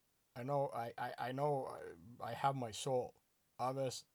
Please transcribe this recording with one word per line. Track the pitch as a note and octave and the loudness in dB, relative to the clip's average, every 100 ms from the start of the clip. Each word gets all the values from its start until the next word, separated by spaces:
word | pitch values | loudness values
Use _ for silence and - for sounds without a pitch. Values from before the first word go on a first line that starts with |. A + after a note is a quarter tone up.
| _ _ _ A#2+ | _ _ _ -6
I | |
know, | B2+ C#3+ C#3 | 0 2 2
I, | A#2+ A#2 - | 0 -4 -4
I, | B2 - B2 | -4 -2 -2
I | |
know | C3 D3 C#3 B2+ A#2 E2+ E2 F#2+ B2 | 2 4 4 0 -6 -8 -12 -14 -8
I, | A2+ | -6
I | |
have | A#2 C#3 | 2 2
my | C3+ A#2 | 4 -2
soul. | G#2+ C#3 B2+ A2+ - _ _ _ - | -2 2 2 2 -6 _ _ _ -2
Others, | B2 C3+ C3 - - | 0 2 0 -2 -10